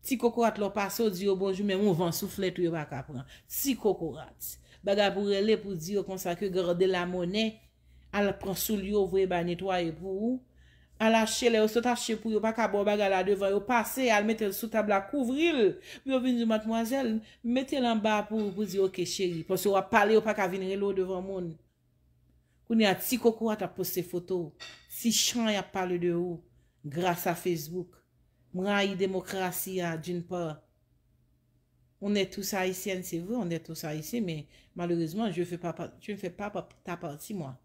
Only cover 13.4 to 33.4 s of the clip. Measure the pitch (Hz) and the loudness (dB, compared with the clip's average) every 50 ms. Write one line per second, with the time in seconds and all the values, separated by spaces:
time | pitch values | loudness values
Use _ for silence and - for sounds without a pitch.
13.4 | 202 196 196 202 202 202 254 233 214 - - 262 262 240 220 208 208 214 226 220 | 2 2 2 2 2 2 2 2 2 0 -2 0 2 4 4 4 4 2 0 0
14.4 | 220 202 196 - - 220 - 226 208 208 202 196 196 - - 285 262 226 254 285 | 0 -2 -2 -4 -6 -2 0 0 2 4 2 2 2 0 -2 -2 0 0 0 2
15.4 | 320 339 330 269 220 190 - - - - - - _ 269 269 262 240 262 247 233 | 2 2 4 6 4 4 4 0 -12 -18 -18 -12 _ 0 0 2 2 2 2 2
16.4 | 233 220 220 214 214 220 226 226 226 220 262 269 262 233 220 220 220 - - _ | 2 2 2 2 0 0 0 0 0 0 0 0 0 0 0 -2 -4 -6 -20 _
17.4 | - 233 240 262 269 262 - 277 247 240 226 220 202 220 214 208 208 208 214 220 | -2 0 0 0 0 0 0 2 2 2 2 2 2 2 2 2 0 0 -2 -2
18.4 | 214 202 185 185 214 190 175 196 190 190 190 - 175 175 - - 196 180 170 165 | 0 -2 -2 -2 -4 -2 2 2 2 2 2 -2 -4 -4 -2 0 0 0 0 -2
19.4 | 156 - 185 185 - 208 196 190 190 196 - 220 208 208 220 214 214 220 208 214 | -2 -2 -2 2 2 4 4 4 2 6 6 6 8 8 6 6 6 4 0 0
20.4 | 196 180 180 196 190 185 196 202 202 202 196 190 185 185 190 185 185 196 196 185 | 0 -2 -2 -4 -4 -4 -2 -2 0 0 0 0 -2 -2 -2 -6 -4 -6 -6 -6
21.4 | 180 170 160 160 _ _ _ _ _ _ _ _ _ _ _ _ _ _ _ _ | -6 -8 -10 -12 _ _ _ _ _ _ _ _ _ _ _ _ _ _ _ _
22.4 | _ _ _ _ _ _ 233 226 220 196 185 180 - - 254 226 - 233 220 - | _ _ _ _ _ _ 4 4 6 4 4 2 0 -4 -4 4 4 2 2 4
23.4 | 220 226 214 214 196 170 - - 185 - - 180 170 170 - 175 175 - 190 180 | -2 -2 -2 -2 -4 -8 -4 -6 -6 -4 -4 -4 -6 -4 -6 -8 -4 -4 -4 -4
24.4 | 170 147 - _ - - - - _ _ - - - 233 214 - - - - 240 | -4 -6 -10 _ -20 -20 -20 -20 _ _ -14 -2 0 0 2 2 2 0 0 0
25.4 | 226 220 214 196 185 - - 196 185 180 180 175 170 175 170 170 175 180 170 165 | 0 0 0 0 -2 -4 -4 -4 -2 0 0 0 0 0 0 0 -2 -2 -4 -8
26.4 | - _ _ _ _ _ _ _ _ 147 135 165 180 185 170 175 - 190 170 170 | -12 _ _ _ _ _ _ _ _ -8 -6 -2 0 0 0 0 0 -2 -2 0
27.4 | - 185 175 160 147 151 170 185 180 180 - _ _ _ _ _ _ _ _ _ | 0 -2 -2 -2 -4 -6 -8 -8 -8 -8 -14 _ _ _ _ _ _ _ _ _
28.4 | _ _ - 180 185 202 202 202 202 196 196 175 196 190 190 185 175 - - 190 | _ _ -6 -4 -2 0 2 2 2 2 2 0 0 0 0 -2 -4 -4 -4 -2
29.4 | 185 180 175 - - 190 190 185 175 170 165 160 160 175 180 175 170 175 185 175 | -2 -2 -4 -4 -8 -4 -4 -2 -2 -2 -4 -6 -6 -6 -6 -6 -6 -6 -6 -4
30.4 | 170 160 151 147 _ _ _ _ _ _ _ _ _ _ _ _ _ _ _ _ | -4 -4 -6 -10 _ _ _ _ _ _ _ _ _ _ _ _ _ _ _ _
31.4 | _ _ _ _ _ _ _ _ _ _ _ _ 196 202 208 202 190 190 - - | _ _ _ _ _ _ _ _ _ _ _ _ -4 0 0 0 0 -2 -4 -8
32.4 | 190 190 - 196 185 185 185 185 - 208 190 185 175 - - 165 170 185 233 254 | -6 -4 -2 -2 -2 -2 -2 -4 -4 -6 -6 -6 -6 -6 -6 -6 -6 -4 -4 -4